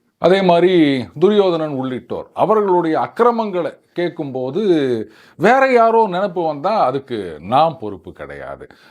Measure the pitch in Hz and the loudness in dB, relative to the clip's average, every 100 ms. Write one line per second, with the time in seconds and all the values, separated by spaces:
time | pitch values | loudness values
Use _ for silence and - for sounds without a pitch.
0 | _ - 170 190 185 170 175 180 147 135 | _ -2 2 2 4 4 4 4 2 0
1 | 104 147 185 208 190 170 156 135 131 123 | -4 0 2 4 2 0 -4 -6 -6 -8
2 | - 90 - - 156 220 202 180 165 151 | -8 -10 -8 -2 2 2 2 0 0 -2
3 | - - 240 233 214 175 143 - _ - | -2 0 2 2 -4 -4 -6 -8 _ -6
4 | 175 170 143 127 127 151 214 165 135 117 | -6 -6 -8 -6 -6 -2 0 2 2 -2
5 | 104 - - - 190 262 269 247 226 226 | -6 -16 -20 -2 2 4 4 4 4 4
6 | 214 175 202 175 160 143 175 220 135 135 | 2 0 -4 -4 -4 -4 -2 0 0 -2
7 | 135 113 90 76 90 131 165 151 104 95 | -6 -8 -8 -10 -2 2 2 0 -10 -12
8 | 92 78 69 71 69 69 - - _ | -16 -16 -16 -14 -14 -14 -18 -20 _